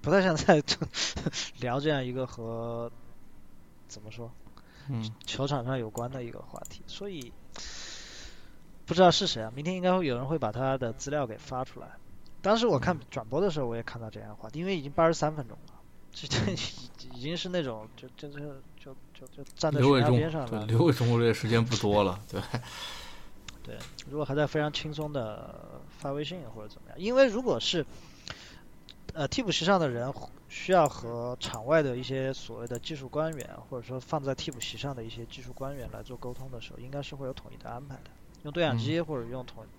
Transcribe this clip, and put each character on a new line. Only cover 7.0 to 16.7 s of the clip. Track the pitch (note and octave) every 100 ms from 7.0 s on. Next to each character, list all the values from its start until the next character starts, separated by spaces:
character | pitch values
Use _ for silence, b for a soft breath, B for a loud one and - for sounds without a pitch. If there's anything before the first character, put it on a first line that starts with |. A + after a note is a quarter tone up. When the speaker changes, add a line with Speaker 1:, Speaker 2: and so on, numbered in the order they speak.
| G3+
Speaker 1:
以 | E3+ A#2+ - - B B B B B B B B B B B - -
不 | -
知 | E3
道 | F3+
是 | - F#3+
谁 | A#2
啊， | A2
明 | B2+
天 | D#3
应 | F#3
该 | F3+ F#3
会 | D#3+
有 | A#2+
人 | C#3
会 | D#3+
把 | A2
他 | A2+ C3+ C3+
的 | A#2+
资 | A2 C#3
料 | D3 B2
给 | G#2+
发 | - B2+
出 | C3 -
来。 | - - - - - -
当 | F#3+ A3+
时 | A#3
我 | C#3+
看 | E3 E3 -
转 | C3+ A2
播 | C#3
的 | G3+
时 | D3+
候 | B2
我 |
也 | A#2
看 | A2+ A#2+
到 | A2
这 | G#2
样 | G#2+
的 |
话 | G#2 A2
题， | D3
Speaker 2:
嗯。 |
Speaker 1:
因 | F#3
为 | F#3
已 |
经 | C#3
八 | C#3+ E3
十 |
三 | D#3+ D3+
分 | D#3 C3
钟 | - -
了， | - - - -
这， | - -
这 | A#2 G#3
Speaker 2:
嗯。 | F3+ -